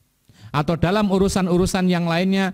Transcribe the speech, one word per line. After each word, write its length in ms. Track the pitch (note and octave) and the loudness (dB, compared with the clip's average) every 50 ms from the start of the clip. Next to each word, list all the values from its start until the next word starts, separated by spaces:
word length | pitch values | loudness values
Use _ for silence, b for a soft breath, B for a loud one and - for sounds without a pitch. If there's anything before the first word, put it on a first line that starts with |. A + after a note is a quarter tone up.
| _ _ _ _ _ B B B B B - | _ _ _ _ _ B B B B B -4
Atau 240 | D3 D3+ F3 E3+ - | -4 -2 -2 -2 0
dalam 320 | - E3+ G3 G#3+ G#3+ G3 | 0 0 0 0 0 0
urusan-urusan 800 | F#3+ F#3+ G3 F#3+ - G3+ F#3 F3 F3 F3 F#3 F3+ - F#3+ F#3 F3+ | 2 2 2 2 0 0 0 0 2 2 2 0 0 0 0 0
yang 160 | F3+ E3+ E3+ | 0 0 0
lainnya, 480 | E3+ E3 F3 F#3+ F#3+ F#3+ F#3+ F#3+ F#3 | -2 -2 0 0 0 0 0 -2 -2